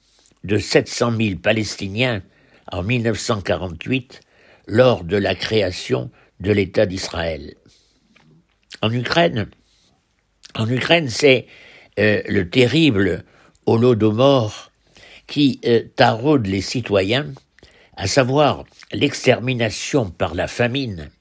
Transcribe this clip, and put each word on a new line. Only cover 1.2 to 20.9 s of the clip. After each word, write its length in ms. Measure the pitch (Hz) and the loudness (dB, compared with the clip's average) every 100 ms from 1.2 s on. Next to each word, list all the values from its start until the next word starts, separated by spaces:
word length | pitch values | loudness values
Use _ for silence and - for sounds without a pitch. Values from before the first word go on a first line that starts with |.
| 110 85 | -2 -2
Palestiniens 880 | 104 110 101 - 98 104 127 101 - _ _ _ - | -2 0 -2 -6 -8 -2 -2 -2 -8 _ _ _ -10
en 100 | 90 | -6
mille 220 | 92 123 | -2 -2
neuf 160 | 113 107 | 0 -2
cent 200 | - 107 | -4 -4
quarante-huit, 800 | 87 90 92 87 - 131 - - _ _ _ _ - | -2 -4 -4 -10 -6 -6 -6 -20 _ _ _ _ -2
lors 360 | 110 127 98 | 4 4 4
de 140 | 85 101 | 0 0
la 180 | 95 | 0
création 800 | 95 - 110 92 90 - 127 123 - _ _ | -2 -2 -2 -2 -4 -4 -4 -4 -16 _ _
de 140 | 98 | 0
l'État 340 | 104 92 - 101 | 0 2 0 0
d'Israël. 680 | 95 - 87 82 76 73 - _ _ _ _ _ _ _ _ _ _ _ - | -2 -8 -6 -6 -6 -12 -20 _ _ _ _ _ _ _ _ _ _ _ -6
En 100 | 110 | -4
Ukraine, 560 | 120 120 170 170 123 98 _ _ _ _ _ _ _ _ _ - | -4 0 2 2 0 -6 _ _ _ _ _ _ _ _ _ -12
en 140 | - 110 | -4 -2
Ukraine, 400 | 127 - 170 139 | -2 2 2 2
c'est, 400 | 107 143 127 - - - - _ - | 2 4 4 0 -18 -20 -20 _ 0
euh, 240 | 107 98 - | 2 2 0
le 200 | 101 87 | -2 0
terrible 760 | 135 120 147 156 98 95 82 - _ _ _ - | 2 4 4 4 4 0 -2 -8 _ _ _ 0
Holodomor 1040 | 113 123 110 107 107 139 135 107 - - _ _ _ - - - | 4 4 4 2 4 4 4 0 -8 -20 _ _ _ -20 -20 -8
qui, 340 | 147 139 - | 2 2 2
euh, 180 | 117 117 - - | 2 2 0 2
taraude 500 | 120 113 139 143 101 | 2 2 2 2 2
les 140 | 95 | -2
citoyens, 720 | - 127 107 98 98 127 147 135 _ _ - _ _ - | -4 -6 0 0 2 -2 -4 -12 _ _ -20 _ _ -8
à 100 | 98 | 0
savoir 580 | 139 123 139 143 71 73 _ - | 2 2 2 2 0 -10 _ -12
l'extermination 1160 | 107 143 - 127 104 123 123 113 - - 139 98 | -4 -2 0 0 0 0 -2 -2 -4 -2 -2 -2
par 280 | - 90 87 | -4 -6 -4
la 100 | 82 | -6
famine 640 | - - 135 127 | -2 -2 -2 -6